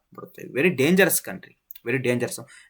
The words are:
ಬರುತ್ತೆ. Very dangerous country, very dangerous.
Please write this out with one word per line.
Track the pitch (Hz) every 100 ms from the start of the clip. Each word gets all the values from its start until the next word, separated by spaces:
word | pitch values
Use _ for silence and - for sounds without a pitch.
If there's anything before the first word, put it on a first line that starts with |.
| _ -
ಬರುತ್ತೆ. | - -
Very | - 120 175
dangerous | 131 147 185 180 - 101
country, | 95 - _ _ - 113
very | 131
dangerous. | 123 123 120 - 123 - -